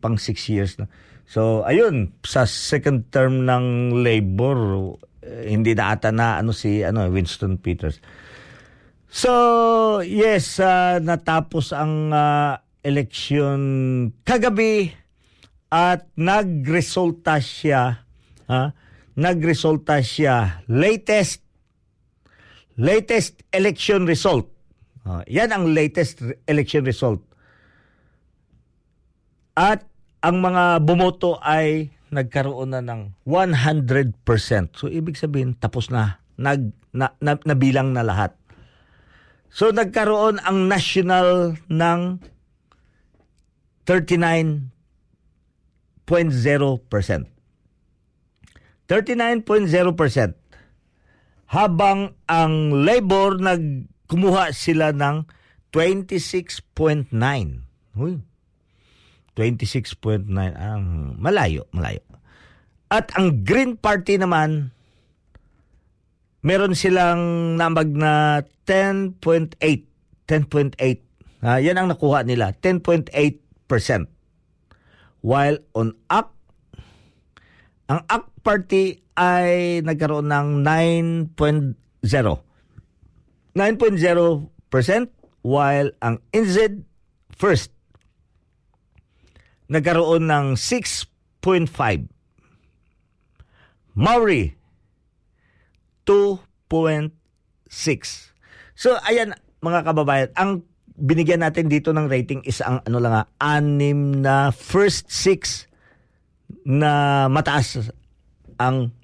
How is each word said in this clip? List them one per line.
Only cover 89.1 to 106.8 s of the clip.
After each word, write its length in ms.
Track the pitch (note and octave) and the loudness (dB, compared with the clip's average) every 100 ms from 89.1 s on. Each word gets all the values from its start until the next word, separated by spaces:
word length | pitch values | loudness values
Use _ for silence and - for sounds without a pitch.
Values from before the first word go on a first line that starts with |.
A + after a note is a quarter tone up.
| _ _ _ _ _ - | _ _ _ _ _ -4
nagkaroon 560 | D#3 D3+ E3 D#3+ E3 D#3+ | -2 2 2 4 2 2
ng 320 | D3 C#3 B2+ | 0 0 -2
six 480 | - A#3+ - - - _ _ _ | -2 -4 -4 -10 -12 _ _ _
point 320 | F#3+ F#3 E3 | 0 2 0
five. 320 | - A#2+ E2+ A#1+ _ _ _ _ _ _ _ _ _ _ _ _ _ _ _ _ _ _ G2+ | -2 -2 -2 -6 _ _ _ _ _ _ _ _ _ _ _ _ _ _ _ _ _ _ -2
Maori, 560 | E3 A#3+ A3 D3+ D#2+ - _ _ _ _ _ _ _ _ _ _ _ _ _ _ | 2 4 2 2 -2 -8 _ _ _ _ _ _ _ _ _ _ _ _ _ _
two 400 | - G3+ G3+ F#3+ _ _ - | 2 2 2 -2 _ _ -4
point 480 | D#3+ D#3+ D#3 D#3 - _ _ _ _ _ | -2 0 -2 -4 -10 _ _ _ _ _
six. 640 | - - C3 - - - _ _ - - - | -8 -4 -4 -6 -16 -20 _ _ -20 -20 -2
So, 240 | B3 A#3+ G#3 | 0 0 0
ayan, 240 | A#3 A3 - _ - | 0 -2 -8 _ -8
mga 240 | E3 F3 D#3 | -2 0 0
kababayan, 480 | D#3 C#3+ C#3 B2+ - | 0 2 0 0 -2
ang 320 | G3 F#3+ - _ _ - | -2 -2 -8 _ _ -6
binigyan 400 | C#3 D#3+ D#3+ E3+ | 0 2 2 2
natin 320 | E3 D#3+ D#3+ | 0 0 0
dito 240 | D3 D3 D#3 | 0 0 -2
ng 160 | D3+ | 0
rating 320 | C3 A#2+ C#3+ | -2 -4 -6
is 160 | - - | -8 -6
ang, 240 | - B2+ | -4 -4
ano 160 | - A#2+ | -2 -2
lang, 160 | A#2+ A2+ | 0 0
ah, 120 | - - | -2 -4
anim 800 | C#3+ D3 D3 C#3+ C#3+ C#3+ C#3+ C#3 | -2 0 0 0 0 0 0 0
na 320 | C3+ C3+ C#3 | 2 2 2
first 560 | A#2+ - F#3 G3+ - - | -2 -2 2 2 0 -8
six 640 | - F#3+ F#3+ - - - _ _ _ _ _ _ _ - - - | -4 0 0 -2 -10 -14 _ _ _ _ _ _ _ -20 -12 -4
na 640 | C#3 | 0